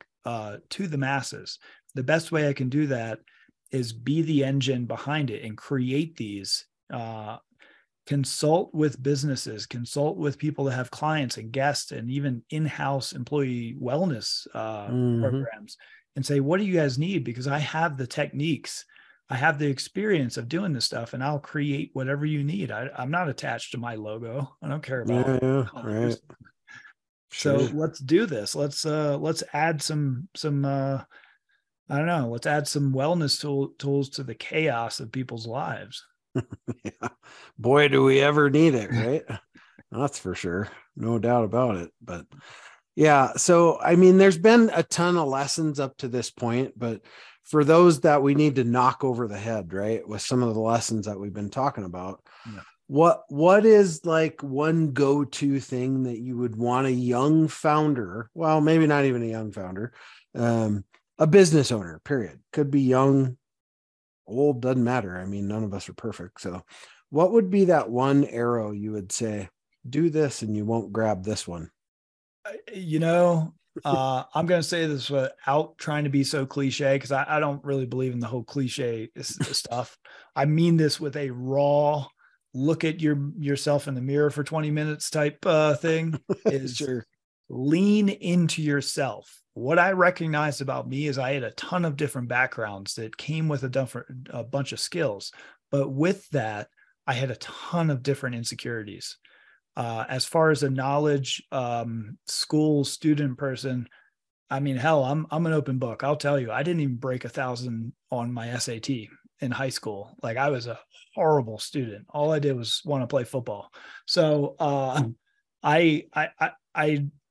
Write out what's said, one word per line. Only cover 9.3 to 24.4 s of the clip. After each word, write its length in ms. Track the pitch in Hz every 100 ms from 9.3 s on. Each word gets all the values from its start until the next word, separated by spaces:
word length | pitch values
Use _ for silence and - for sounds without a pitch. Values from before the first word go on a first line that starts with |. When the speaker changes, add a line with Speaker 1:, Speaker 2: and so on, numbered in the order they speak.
| 131 - 107 101
Speaker 1:
consult 500 | 120 120 143 147 190
with 220 | 147 135
people 260 | 151 143
that 80 | 139
have 160 | 127 123
clients 460 | - 151 156 127 -
and 160 | 110
guests 400 | 135 139 143 -
and 180 | 135 117
even 320 | 139 143 120 -
in-house 640 | 156 156 - 139 139 -
employee 640 | 139 120 151 131 120 117 135
wellness, 680 | 123 143 185 117 - - -
uh, 320 | 117 110 107 104
Speaker 2:
Mm-hmm. 320 | 123 123 117
Speaker 1:
programs, 560 | 127 131 131 110 104 - - - _ -
and 80 |
say, 160 | 131 143
"What 160 | 135 185
do 60 |
you 80 | 202
guys 260 | 175 143 123
need? 240 | 165 185
Because 240 | 127 120 131
I 120 | 143
have 400 | 143 160 165 135
the 80 | 127
techniques, 800 | - 147 135 156 143 - - - _ _ _ -
I 60 | 123
have 220 | 151 147
the 100 | 147
experience 680 | 131 - - 214 175 123 -
of 100 | 117
doing 240 | 165 202
this 140 | 131 -
stuff, 260 | 127 117
and 100 | 127
I'll 160 | 135 147
create 520 | - 151 143 139 160
whatever 320 | 139 131 143
you 180 | 151 151
need. 280 | 143 196 135
I, 180 | 107 131 -
I'm 140 | 127
not 180 | 170 180
attached 440 | - 139 117 -
to 60 | 127
my 160 | 120 110
logo. 600 | 107 110 117 127